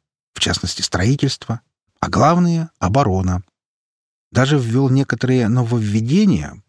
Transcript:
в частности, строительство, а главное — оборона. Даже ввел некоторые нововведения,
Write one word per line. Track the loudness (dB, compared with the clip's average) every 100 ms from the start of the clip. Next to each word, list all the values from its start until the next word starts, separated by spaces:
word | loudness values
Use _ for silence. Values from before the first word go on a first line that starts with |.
| _ _ _
в | -6
частности, | -4 -4 -6 -6
строительство, | -6 -2 0 0 -2 -4 -8 -10 -10 _ _ _
а | -4
главное — | 2 4 4 2 0 -4 -4
оборона. | -2 0 2 0 0 -4 -6 _ _ _ _ _ _ _ _
Даже | -2 2 0
ввел | 0 0 2
некоторые | 2 0 -2 0 0 2
нововведения, | 0 0 -2 0 -2 0 2 4 2 -2 -12